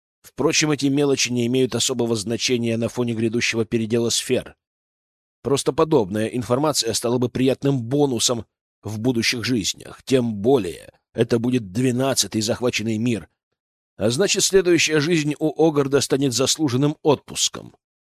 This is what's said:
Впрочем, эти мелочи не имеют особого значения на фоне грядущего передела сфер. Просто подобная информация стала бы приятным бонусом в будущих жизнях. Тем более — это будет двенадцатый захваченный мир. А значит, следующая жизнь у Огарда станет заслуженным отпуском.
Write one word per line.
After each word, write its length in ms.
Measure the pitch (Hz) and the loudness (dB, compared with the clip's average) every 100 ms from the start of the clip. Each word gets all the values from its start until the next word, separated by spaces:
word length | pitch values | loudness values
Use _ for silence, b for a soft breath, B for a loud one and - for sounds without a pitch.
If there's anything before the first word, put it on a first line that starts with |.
| _ _ | _ _
Впрочем, 500 | - - 147 156 156 | -20 -4 0 0 0
эти 160 | 143 139 | 0 0
мелочи 420 | 139 143 135 120 | 2 2 2 0
не 160 | 123 120 | 0 0
имеют 300 | 131 127 117 | 2 0 0
особого 400 | - 123 117 113 | -2 -2 -2 -2
значения 640 | 104 113 - 120 117 113 | -4 -4 -2 0 0 -2
на 120 | 117 | -2
фоне 240 | - 120 | -2 -4
грядущего 520 | 113 113 117 - 113 110 | -2 -2 0 -2 -2 -2
передела 440 | 117 110 117 117 | -2 0 0 0
сфер. 460 | - - 120 - - _ _ _ _ _ _ _ _ | -2 -2 -2 -4 -14 _ _ _ _ _ _ _ _
Просто 300 | 120 135 - | -2 0 0
подобная 540 | 139 160 147 95 107 110 | 0 2 2 2 -2 -2
информация 680 | 123 110 123 151 - 113 | -4 -2 0 0 0 -2
стала 240 | 104 117 123 | -4 -2 0
бы 120 | 123 | -2
приятным 520 | 127 131 123 139 135 | 0 0 0 0 0
бонусом 640 | 113 143 143 117 - 120 - _ _ _ | 0 0 0 0 -2 -2 -6 _ _ _
в 180 | 107 107 | -12 -2
будущих 440 | 123 117 110 127 | 0 0 0 -2
жизнях. 580 | 107 127 85 - - - | -2 -2 -2 -6 -14 -18
Тем 320 | - 127 120 104 | 0 2 2 0
более — 580 | 107 139 90 62 50 _ _ | 2 2 0 -8 -16 _ _
это 260 | - 117 120 | -2 0 2
будет 320 | 120 123 98 | 2 0 -2
двенадцатый 680 | 98 127 120 135 127 98 110 | 0 0 2 0 0 -2 -2
захваченный 560 | 107 107 123 - 110 110 | -2 0 -2 -2 -2 -2
мир. 320 | 123 104 78 _ _ _ _ _ _ - | 0 -2 -6 _ _ _ _ _ _ -4
А 120 | 104 | -2
значит, 340 | 127 196 196 | 2 0 0
следующая 560 | - 190 175 165 151 156 | 2 4 4 4 4 2
жизнь 340 | 147 165 147 143 | 2 2 0 -2
у 280 | 156 - 160 | -2 2 2
Огарда 340 | 143 135 139 | 4 2 0
станет 320 | - 135 139 | 2 0 0
заслуженным 640 | 117 131 - 151 123 147 - | 0 0 0 0 2 0 0
отпуском. 760 | 156 135 - - - - 57 - _ _ _ | 0 0 -2 -6 -4 -6 -14 -20 _ _ _